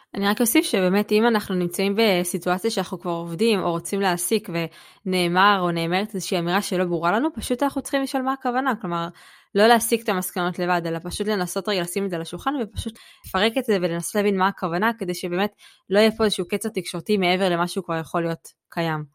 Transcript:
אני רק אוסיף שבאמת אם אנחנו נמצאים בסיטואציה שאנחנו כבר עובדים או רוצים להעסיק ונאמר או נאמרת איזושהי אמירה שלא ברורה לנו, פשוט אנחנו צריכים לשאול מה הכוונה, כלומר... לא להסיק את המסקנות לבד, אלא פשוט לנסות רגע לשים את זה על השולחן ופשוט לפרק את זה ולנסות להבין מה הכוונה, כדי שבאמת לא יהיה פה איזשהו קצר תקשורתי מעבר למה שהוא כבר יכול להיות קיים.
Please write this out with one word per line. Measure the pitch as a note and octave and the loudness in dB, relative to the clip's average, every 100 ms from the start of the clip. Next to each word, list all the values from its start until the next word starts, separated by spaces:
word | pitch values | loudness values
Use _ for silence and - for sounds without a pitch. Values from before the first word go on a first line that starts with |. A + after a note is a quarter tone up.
| _ | _
אני | - G3+ | -2 0
רק | G#3+ | 2
אוסיף | A#3+ - | 4 4
שבאמת | - G3+ F#3 G3 G#3 | 2 2 4 2 2
אם | G#3+ A#3 | 4 4
אנחנו | A3 - | 2 0
נמצאים | F#3 F3 F3 G3 G3+ | -2 -2 0 -2 2
בסיטואציה | A3+ F3+ F3 F#3 F3+ F#3 A3+ | 4 2 0 -4 -2 -2 0
שאנחנו | G#3+ F#3 F#3 | -2 -4 -6
כבר | F3+ | -6
עובדים | E3+ E3+ E3 A3+ G3+ | -6 -6 0 2 2
או | E3+ | 0
רוצים | E3 - G3 | -2 -4 -2
להעסיק | G3 F3 - A3 G#3+ | 0 0 0 -2 -2
ונאמר | E3+ E3 - - - F#3+ F#3 F3 F3 G3+ G3 | -4 -6 -8 -20 -12 -2 0 2 4 4 4
או | F3 | 2
נאמרת | E3+ E3 F#3 G#3+ | 0 0 0 -2
איזושהי | F#3+ - F3+ | -6 -2 -2
אמירה | E3+ F#3 | 0 0
שלא | - F3+ | 0 -2
ברורה | F3+ E3+ E3+ | 0 0 2
לנו, | G#3 D#4 | 2 0
פשוט | D#4 - B3 | -4 -4 -2
אנחנו | C#4+ - | -2 -2
צריכים | - C#4 | -4 -2
לשאול | C4+ C4+ | -2 -2
מה | B3+ | -2
הכוונה, | C4 B3+ A#3+ C4+ A3 | -2 -2 -2 -2 -4
כלומר... | F3 E3+ E3+ - - - _ | -4 -4 -6 -10 -20 -20 _
לא | G3 A3 | 4 6
להסיק | A#3 A#3 A3+ | 6 4 -2
את | A3+ | 0
המסקנות | F#3 F#3 - F3+ F3+ | -4 -4 -4 -4 -2
לבד, | F3+ F3+ E3 | 0 0 0
אלא | E3 | -4
פשוט | F3+ - G3+ | -6 -6 -2
לנסות | G#3 F3+ G3 F#3+ | -2 -2 -4 -2
רגע | G3 | -2
לשים | E3+ G3+ | -2 -4
את | G3 | -4
זה | E3+ | -4
על | |
השולחן | E3 F3+ C4+ C#4+ | -6 -6 -4 -2
ופשוט | G#3+ - A3+ A3+ - - - | -4 -6 -10 -12 -20 -20 -6
לפרק | - A3 A3+ | 0 0 0
את | |
זה | B3 G3+ | 0 0
ולנסות | F3 E3+ E3 | 0 -2 -2
להבין | G#3+ G#3 F#3+ | 0 2 2
מה | F#3+ | 0
הכוונה, | - F3+ F3 A3 A3+ | 0 -4 0 -2 -2
כדי | F3 | -6
שבאמת | F3 F3+ F3 G#3+ - - _ _ | -6 -4 -2 -2 -4 -20 _ _
לא | G3 | 4
יהיה | A3 A3 | 4 4
פה | |
איזשהו | A3 G3 F3 | 0 0 -4
קצר | G3+ A3 | -4 -4
תקשורתי | G#3 F3 F3 - G#3 | -6 -6 -8 0 2
מעבר | F3 F#3 F#3+ | 2 2 2
למה | E3+ F3 | 2 0
שהוא | - | -2
כבר | F3 E3 | -4 -6
יכול | D#3+ F3 | -4 -2
להיות | E3 E3 - _ _ | -2 -4 -10 _ _
קיים. | - E3 D#3 D3 | -4 -2 -4 -8